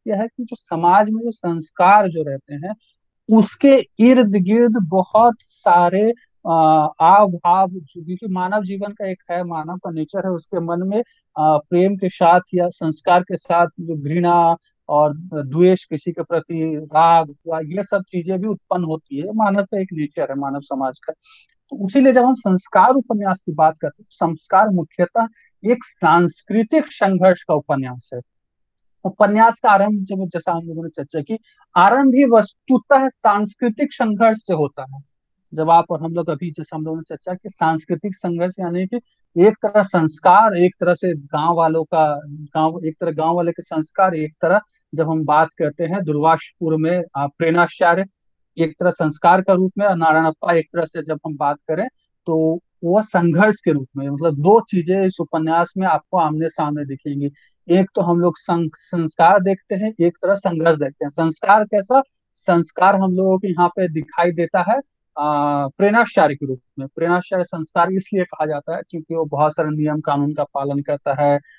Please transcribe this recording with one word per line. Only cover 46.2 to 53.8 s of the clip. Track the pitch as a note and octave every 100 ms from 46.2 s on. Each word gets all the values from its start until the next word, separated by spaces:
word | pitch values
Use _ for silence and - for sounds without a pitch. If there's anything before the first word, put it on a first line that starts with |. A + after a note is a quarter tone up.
| D#3+ D#3+ - _ E3 D#3
में, | D#3+ F3+ E3 C#3
आ, | C#3+
प्रेरणाचार्य | - E3 E3+ E3+ - E3+ F3 G3 _ _ _ _ -
एक | E3 -
तरह | F3
संस्कार | - D#3 D3+ F#3 F#3
का | F#3+
रूप | F#3 F#3+ -
में | G3+
और | F3
नारायणप्पा | E3 D#3 D#3+ - -
एक | E3+
तरह | D#3 E3+
से | D#3+ E3+
जब | D3 D3+ D#3+
हम | C#3+
बात | C#3+ D3 -
करें, | D#3 B3 - _ _ -
तो | D#3+ D#3+ E3+ - _
वो | E3+ G3
संघर्ष | G#3+ F#3 E3+ D#3+ G#3+ G#3
के | E3+
रूप | D3